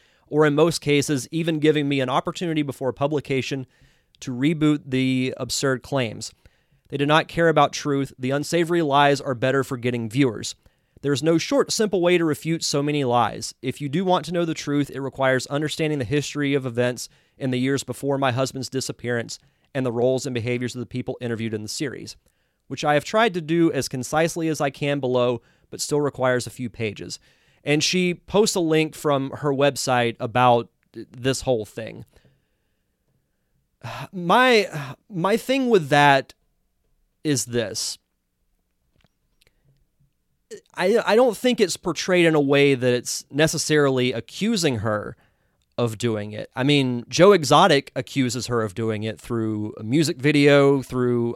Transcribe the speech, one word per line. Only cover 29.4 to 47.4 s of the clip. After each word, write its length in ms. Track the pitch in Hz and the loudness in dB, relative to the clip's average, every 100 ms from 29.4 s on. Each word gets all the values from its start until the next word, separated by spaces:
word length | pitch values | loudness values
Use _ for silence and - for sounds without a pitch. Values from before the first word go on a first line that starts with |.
| 143 | -2
website 600 | 135 143 123 - 123 120 110 | 2 2 0 0 0 0 -2
about 500 | 120 123 127 120 - _ _ | -4 2 4 4 2 _ _
th-, 120 | 113 - | -18 -18
this 300 | 117 127 127 | -6 -4 -2
whole 240 | 139 120 101 | -2 -2 -4
thing. 400 | - 110 110 - _ _ _ _ _ _ _ _ _ _ _ _ _ _ _ _ _ | -12 -14 -14 -20 _ _ _ _ _ _ _ _ _ _ _ _ _ _ _ _ _
<sighs> 280 | 117 120 139 | -14 -14 -12
My, 840 | 190 175 220 254 226 196 147 135 - _ | -6 2 4 4 4 2 -6 -10 -14 _
my 280 | 185 190 220 | -4 0 0
thing 320 | - 269 247 | 0 -2 4
with 200 | 208 139 | 2 4
that 440 | 147 143 135 - _ _ _ _ _ _ _ _ _ | 4 6 4 0 _ _ _ _ _ _ _ _ _
is 220 | 156 135 120 | -4 -2 -2
this. 540 | 120 104 98 - - _ _ _ _ _ _ _ _ _ _ _ _ _ _ _ _ _ _ _ _ _ _ _ _ _ 208 _ - | -4 -4 -6 -8 -10 _ _ _ _ _ _ _ _ _ _ _ _ _ _ _ _ _ _ _ _ _ _ _ _ _ -20 _ -2
I, 280 | 180 226 - | 2 2 4
I 100 | 214 | 4
don't 180 | 254 196 | 4 2
think 240 | 254 233 | 0 2
it's 160 | 180 - | 0 0
portrayed 500 | - 151 - 180 165 | -6 -4 0 4 4
in 100 | 156 | 4
a 40 | |
way 340 | 139 143 143 | 4 4 4
that 200 | 131 123 | 4 2
it's 320 | 123 - - - | 0 -2 -10 -6
necessarily 840 | 139 160 156 - 151 143 131 123 | 0 0 0 0 2 2 2 0
accusing 640 | 120 - - 214 220 156 113 | -2 -8 -4 -2 0 0 -2
her 400 | 110 107 117 - _ _ _ _ _ - | -2 -4 -6 -14 _ _ _ _ _ -4
of 200 | 120 107 | -4 -2
doing 340 | 120 107 104 | -4 -4 -6
it. 180 | 107 - - | -12 -10 -4
I 80 | |
mean, 400 | 135 147 131 120 - | 0 2 2 -2 -4
Joe 240 | - 190 | 6 8
Exotic 580 | 190 | 6